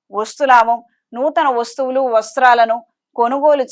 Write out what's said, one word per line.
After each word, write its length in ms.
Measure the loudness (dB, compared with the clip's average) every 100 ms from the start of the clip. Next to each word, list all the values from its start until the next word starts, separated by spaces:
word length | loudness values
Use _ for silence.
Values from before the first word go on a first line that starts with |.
| _
వస్తులాభం, 680 | -10 -10 -4 2 4 4 -2 -6 _ _
నూతన 340 | -6 -4 -2 -2 -2
వస్తువులు, 420 | -6 -6 -4 -2 -2 -2
వస్త్రాలను 600 | -2 0 2 4 2 -2 -10 _ _ -4
కొనుగోలు 500 | -2 0 0 0 -2